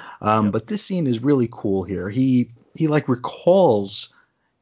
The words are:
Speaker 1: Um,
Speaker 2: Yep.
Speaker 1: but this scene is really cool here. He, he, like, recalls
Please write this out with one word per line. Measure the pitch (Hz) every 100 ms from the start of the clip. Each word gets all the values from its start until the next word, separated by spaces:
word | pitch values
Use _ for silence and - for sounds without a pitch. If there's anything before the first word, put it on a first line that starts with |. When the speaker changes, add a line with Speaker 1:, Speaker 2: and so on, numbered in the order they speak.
| - -
Speaker 1:
Um, | 107 110 104
Speaker 2:
Yep. |
Speaker 1:
but | 110 -
this | 208
scene | - 185 143
is | 113
really | 135 139 117
cool | - 110 95
here. | 90 90 92
He, | 123 135 127 120 - _
he, | - 160
like, | 151 147
recalls | 123 - - - 190 170 107 98 - - _ _ _ _ _